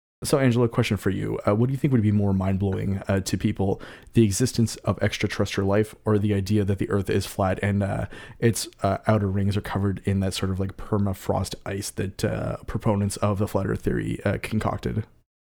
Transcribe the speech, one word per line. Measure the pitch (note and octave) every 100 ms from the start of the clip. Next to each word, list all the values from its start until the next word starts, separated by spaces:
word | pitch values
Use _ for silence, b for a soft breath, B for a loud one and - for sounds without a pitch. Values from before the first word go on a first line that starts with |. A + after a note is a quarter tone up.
| _ -
So, | - D3
Angela, | C3 A#2 A#2
question | - A2+ G2+
for | G2+
you. | G2 G#2+ G#2+ G#2
Uh, | G#2
what | B2
do |
you | C3+
think | D3
would | B2+
be | G#2+
more | G#2 G2+
mind-blowing, | F#2+ F#2+ F#2+ G2 F#2+ G#2 G2 -
uh, | F#2+
to | - G2
people? | A2 - F#2+ - B B B
The | A#2
existence | G#2+ F#2+ C3 - A2 -
of | - G2
extraterrestrial | G#2 - G#2 - G2 - G2
life | G#2 G#2 - A2
or | G#2+
the | G#2 G2
idea | F#2+ G#2+
that | G2 G2
the | -
Earth | G2+ F#2+
is | G2 -
flat | - F#2+ G2+
and, | G2+ G2+
uh, | G2 A2 A2 B B B
its, | A#2 - - -
uh, | G2 G2+ -
outer | G#2+ G2
rings | G2 G2 G2
are |
covered | - F#2+ G2+ F#2+ -
in | G2
that | F#2+ -
sort | F#2+
of, | F#2+
like, | F#2+ -
permafrost | - G#2 G2+ F#2+ - F#2+ F#2+ - -
ice | G2 -
that, | - F#2+ -
uh, | G#2+ G#2+ A2 G#2+ -
proponents | A2 A2+ G2+ G2+ -
of | G#2 G2+
the | G#2
flat | G2 G2
Earth | -
theory, | - A2 G#2+ -
uh, | - G#2+
concocted? | - G#2+ G#2+ - - A2 - _ _ _ _